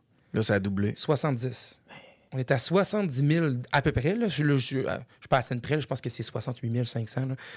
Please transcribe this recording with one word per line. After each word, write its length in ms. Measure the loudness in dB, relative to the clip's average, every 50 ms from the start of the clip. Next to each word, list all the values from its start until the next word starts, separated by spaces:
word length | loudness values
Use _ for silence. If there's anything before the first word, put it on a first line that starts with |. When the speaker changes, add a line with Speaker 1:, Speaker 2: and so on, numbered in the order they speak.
| _ _ _ _ _ _ -2
Speaker 1:
Là, 100 | 0 2
ça 120 | 4 4
a 40 | 2
doublé. 360 | 2 0 0 0 0 0 -2
Speaker 2:
Soixante-dix. 800 | -2 -2 0 0 0 2 0 -2 -2 -4 -6 -6 -8 -10 -10 -14 -18 _ _ -20 -20 -20 -20 -20 _ _ _ -6
On 60 | -6
est 120 | 0 2
à 80 | 2 2
soixante-dix 640 | 2 2 2 2 2 2 2 0 0 0 0 2 2
mille 380 | 4 4 4 2 2 0 -2 -2 0
à 120 | 2 2 2
peu 100 | 2 2
près. 240 | 2 2 0 0
Là. 100 | 2 0
Je, 160 | 0 0 2 2
là, 140 | 4 4
je, 220 | 4 2 0 -2 -2
euh, 40 | -2
je 40 | -2 -4 -4 -6 -12 -18 _
suis 80 | -2 0
pas 80 | 2 2
assez 160 | 2 0 -4
de 60 | -6
près, 140 | -2 -2 -2
là. 40 | -2
Je 60 | 0
pense 140 | -2 -4 -4
que 100 | -4 -6
c'est 140 | -6 -6 -6
soixante-huit 460 | -6 -6 -6 -6 -6 -6 -6 -4 -2
mille 160 | -2 0 0
cinq 220 | 0 0 -2 -4 -4
cents, 180 | -4 -4 -4
là. 100 | -4 -4 -8 -10 -14 -16